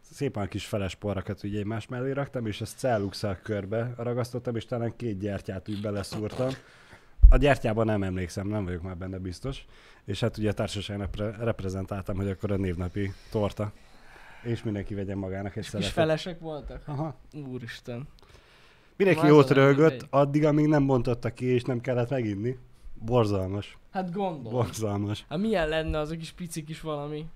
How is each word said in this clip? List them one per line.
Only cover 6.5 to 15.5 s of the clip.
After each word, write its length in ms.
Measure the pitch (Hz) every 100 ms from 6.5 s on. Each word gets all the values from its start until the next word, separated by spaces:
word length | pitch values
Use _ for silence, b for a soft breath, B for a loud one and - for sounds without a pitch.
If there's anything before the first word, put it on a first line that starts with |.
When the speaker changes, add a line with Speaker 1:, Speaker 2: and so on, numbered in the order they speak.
| 135 B B B B B B -
Speaker 1:
A 60 | 127
gyertyában 500 | 143 131 120 107 110
nem 160 | 107
emlékszem, 440 | 98 92 90 - 98
nem 160 | 107
vagyok 180 | 92 87
már 140 | 92 87
benne 220 | 90 95
biztos. 460 | 92 87 131 139 - B B B
És 160 | - 104
hát 160 | 113 -
ugye 120 | 107
a 20 |
társaságnak 640 | 98 104 104 92 101 101 -
re-, 200 | 104 110
reprezentáltam, 760 | 117 104 95 92 95 101 92 95
hogy 120 | 98
akkor 220 | 95 104
a 40 | 98
névnapi 560 | 95 85 90 104 98 92 -
torta. 420 | 110 101 - 107 - B B B B B B
És 200 | 120 117
mindenki 320 | 117 101 92
vegyen 240 | 101 98 98
magának 320 | 95 95 101